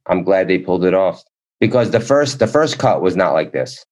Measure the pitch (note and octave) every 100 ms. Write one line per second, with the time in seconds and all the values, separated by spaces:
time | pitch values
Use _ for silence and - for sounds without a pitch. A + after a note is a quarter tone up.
0 | - F2+ F2+ F#2+ F2+ F2+ F#2 F2+ F2+ F#2
1 | F#2+ E2+ _ _ _ _ A#2 B2 A2+ A2+
2 | G#2+ C#3+ C#3 - G#2+ D3 D#3 - B2 D2+
3 | F2+ F#2 F2 D#2 D#2 C2 B1+ - -